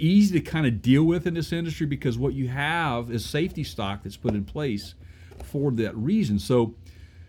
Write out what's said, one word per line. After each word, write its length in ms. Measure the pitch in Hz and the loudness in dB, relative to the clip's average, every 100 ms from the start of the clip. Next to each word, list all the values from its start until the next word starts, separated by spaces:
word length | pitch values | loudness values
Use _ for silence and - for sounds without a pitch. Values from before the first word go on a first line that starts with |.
easy 400 | 156 202 208 175 | 4 6 6 4
to 100 | - | -2
kinda 200 | 160 139 | 0 0
deal 320 | 107 127 135 | 0 4 6
with 220 | 160 170 175 | 6 2 -2
in 60 | |
this 180 | 165 151 | -4 -4
industry, 340 | 170 170 151 151 | -4 -4 -4 -4
because 320 | 143 143 117 | -2 -2 -2
what 160 | 135 | -2
you 140 | 131 127 | -2 -4
have 640 | 131 147 170 156 120 120 | -2 -2 0 0 -2 -2
is 120 | 113 | -4
safety 380 | - 147 185 - | -4 -2 -2 -4
stock 400 | 139 - 98 101 | -8 -6 -6 -6
that's 140 | 95 - | -10 -6
put 180 | 120 | -2
in 100 | 104 | -2
place 500 | 98 151 147 104 - - - - - - | -4 -6 -4 -4 -8 -18 -20 -20 -20 -18
for 260 | - 147 143 | -8 -2 -2
that 240 | 113 107 113 | 0 -2 -2
reason. 420 | 120 214 151 101 | 0 0 2 0
So, 340 | - 123 117 - - - - - | 2 4 4 -2 -20 -20 -20 -20